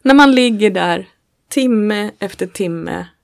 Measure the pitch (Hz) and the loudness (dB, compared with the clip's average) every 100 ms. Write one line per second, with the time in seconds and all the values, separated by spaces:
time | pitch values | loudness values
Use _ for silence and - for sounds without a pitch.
0 | 262 277 285 254 247 214 214 185 175 175 | 4 6 6 4 2 0 0 0 -4 -4
1 | 190 _ _ _ _ - 262 220 208 208 | -8 _ _ _ _ -2 0 0 0 -4
2 | 208 _ 196 - 185 - 180 170 165 170 | -6 _ -12 -8 -10 -6 -6 -6 -8 -10
3 | 175 _ | -12 _